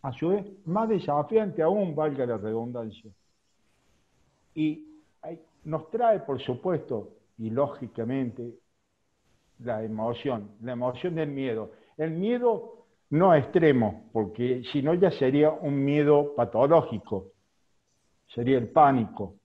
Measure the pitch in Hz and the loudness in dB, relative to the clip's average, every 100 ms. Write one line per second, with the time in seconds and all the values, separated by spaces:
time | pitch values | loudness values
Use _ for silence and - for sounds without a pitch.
0 | 139 123 160 202 196 - - 190 226 202 | -10 -4 -2 -2 -4 -14 -4 -2 0 -2
1 | - 147 147 220 208 160 160 160 180 151 | 0 -2 2 0 0 0 0 2 -2 -2
2 | 156 135 123 110 104 113 117 123 113 98 | -2 -2 -4 -4 -4 -6 -6 -8 -10 -14
3 | 113 98 _ _ _ _ _ _ _ _ | -20 _ _ _ _ _ _ _ _ _
4 | _ _ _ _ _ - 156 151 - - | _ _ _ _ _ -4 -4 -4 -14 -20
5 | _ _ 156 165 _ _ 156 151 156 226 | _ _ -16 -16 _ _ -8 -8 -6 -2
6 | 240 202 - 131 - 123 185 165 - 117 | 2 2 -2 -6 -4 -4 -2 -4 -4 -8
7 | 101 - _ _ 110 117 139 - 120 - | -8 -20 _ _ -6 -2 -2 -4 -12 -8
8 | 113 135 127 104 120 - _ _ _ _ | -6 -4 -4 -8 -14 -16 _ _ _ _
9 | _ _ _ _ _ _ 117 110 110 110 | _ _ _ _ _ _ -6 -4 -4 -4
10 | 113 120 143 120 101 - 117 120 123 123 | -4 -4 -4 -4 -6 -14 -10 -4 -4 -4
11 | 180 165 147 139 135 113 107 - _ - | -6 -4 -4 -4 -4 -4 -6 -14 _ -8
12 | 156 160 202 247 240 202 - - _ _ | -6 -4 -2 0 0 -2 -6 -20 _ _
13 | _ 147 190 160 123 185 160 131 110 - | _ 4 6 6 6 4 6 6 2 -2
14 | - 113 101 - 123 127 120 147 139 175 | -8 -4 -4 -2 -2 -2 -2 -4 0 2
15 | 185 - 131 143 151 156 151 139 139 147 | 2 2 2 4 4 2 -4 -2 0 2
16 | 147 147 147 143 120 110 139 165 - 107 | 6 4 4 -2 -2 2 6 6 4 -8
17 | - 101 90 _ _ _ _ _ _ _ | -6 -8 -8 _ _ _ _ _ _ _
18 | _ _ _ - 117 135 120 - 143 131 | _ _ _ -6 0 0 2 6 6 6
19 | 107 - 98 - | 0 -4 -12 -12